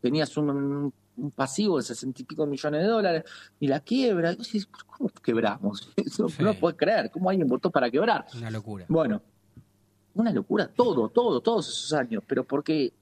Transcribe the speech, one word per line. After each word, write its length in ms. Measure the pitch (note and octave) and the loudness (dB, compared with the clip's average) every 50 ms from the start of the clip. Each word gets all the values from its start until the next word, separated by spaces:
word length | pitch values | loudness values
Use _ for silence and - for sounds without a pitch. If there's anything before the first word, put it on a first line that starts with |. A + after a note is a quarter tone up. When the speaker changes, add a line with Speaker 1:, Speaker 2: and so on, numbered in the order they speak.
Speaker 1:
Tenías 340 | - B2 C#3 D#3 D3+ C#3 - | 0 2 2 2 0 0 0
un, 560 | D3+ D3+ D3 C#3 C#3+ C#3 C#3 C#3+ C#3+ C#3+ C#3 - _ _ _ _ | -2 0 0 0 0 -2 -2 -2 -2 -4 -6 -6 _ _ _ _
un 140 | - B2+ D3 | -8 -8 -8
pasivo 480 | - - C3+ C3+ - - G#3+ G#3 E3+ C#3 | -4 -4 -4 -4 0 0 0 2 2 0
de 40 | |
sesenta 380 | A#2 - A#2+ - - C3 B2+ - | -2 -4 -8 -8 -8 -8 -8 -8
y 40 | B2+ | -12
pico 200 | - D#3 D3 D#3 | -12 -4 -4 -2
millones 360 | C#3+ C#3+ C3 - D3+ D3 D3+ | -2 -2 -4 -4 -2 0 0
de 40 | F3 | 2
dólares 380 | G#3 A#3 A3 G3+ F#3 E3+ D#3+ E3 - - - - - _ _ | 2 2 2 2 2 0 0 -4 -8 -18 -20 -20 -20 _ _
y 80 | D3+ C#3 | 0 0
la 120 | C3+ D3+ | 0 0
quiebra". 520 | - - A3+ C4+ C4 A#3+ G3+ E3+ E3 E3+ | 0 -2 0 2 2 2 2 2 2 0
Y 40 | F3+ | 0
vos 100 | - A#3 | -2 -8
decís, 200 | - - G#3 F#3+ | -4 -4 -4 -6
"¿Cómo 440 | _ - - - _ - - C4+ - _ - | _ -16 -20 -20 _ -10 -6 -6 -6 _ -4
quebramos?". 680 | - - A#2 A2+ A2 G#2 G#2+ - - G2+ - - - - | -2 0 0 2 2 0 -2 0 -4 -4 -4 -4 -14 -6
<laughs> 40 | - | -4
Eso 320 | - A3 - - - G#3+ - | -4 -4 -4 -2 -2 -2 -2
Speaker 2:
Sí. 140 | D#3+ - | 0 2
Speaker 1:
no 120 | F3 G#3 G#3+ | 2 2 2
puedes 240 | - - E3+ D#3+ - | 2 0 0 2 2
creer, 320 | D3+ E3+ A3+ G3 A2 - | 2 2 4 2 0 -2
¿cómo 200 | - E3+ F3+ F#3 | -4 -2 0 2
alguien 180 | G3 F#3+ D#3+ B2+ | 2 2 2 2
votó 220 | B2 - - F#3 | 0 2 0 0
para 200 | - D3 B2 A#2+ | 2 2 0 2
quebrar? 360 | A#2 D3 G3 A#3 G#3 B2+ - - - | 2 2 2 2 2 0 -2 -8 -12
Speaker 2:
Una 140 | A#2+ A#2 A2+ | -8 -6 -6
locura. 340 | A2 A2 G2+ A2 G#2 F#2+ F2+ - | -6 -6 -6 -8 -12 -12 -4 0
Speaker 1:
Bueno, 340 | D#3+ D#3+ D#3 B2 G#2+ G#2 - _ _ _ _ _ _ - - _ _ _ _ _ _ _ _ _ _ | 2 2 2 2 0 -2 -4 _ _ _ _ _ _ -20 -20 _ _ _ _ _ _ _ _ _ _
una 180 | G3+ A3+ A#3 | 0 0 2
locura, 360 | F#3 G3 G3 _ - G#3 F3 - | 2 0 0 _ 0 0 0 0
todo, 400 | - - A#3+ A#3+ F3+ - G#3+ G#3 | 2 2 4 4 4 2 0 2
todo, 300 | - A#3+ B3 A#3 D#3+ B2 | 2 2 2 4 0 2
todos 280 | - A3+ A#3 G#3+ D#3+ - | 0 0 0 0 -2 -2
esos 240 | - - - - | -8 -8 -4 -2
años, 300 | D#3 D3 B2+ A#2+ A2+ G#2 - | 0 -2 0 -2 -4 -6 -4
pero 180 | - - C3+ B2+ | -2 -2 -2 -2
porque 480 | - C#3 C#3 C#3+ - D#3+ D#3 C3+ - _ _ | -2 -4 -4 -2 0 0 0 0 -2 _ _